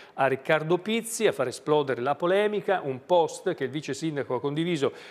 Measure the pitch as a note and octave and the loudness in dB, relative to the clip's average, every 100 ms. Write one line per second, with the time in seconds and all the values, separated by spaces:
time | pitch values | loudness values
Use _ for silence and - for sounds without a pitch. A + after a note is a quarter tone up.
0 | - - C3+ C3 - D#3 D#3 F3 F3+ A3+ | -10 0 0 2 2 2 2 0 0 -2
1 | A3+ - G#3 - B2+ A2+ - D3+ C#3 A#2+ | -2 0 2 2 -2 -4 2 2 2 0
2 | B2+ C#3+ F3 F#3+ G#3 G#3 G3 F#3 D#3 B2+ | -2 0 2 2 2 0 0 0 -2 -6
3 | - F3+ D#3+ - - E3+ C3 C#3 - - | 2 4 4 -2 -4 -2 -2 -4 -6 -4
4 | D#3+ C#3+ A#2+ B2 C#3+ D3 E3 E3 C3 - | -4 -4 -2 -2 -2 -2 0 2 0 -2
5 | - | -12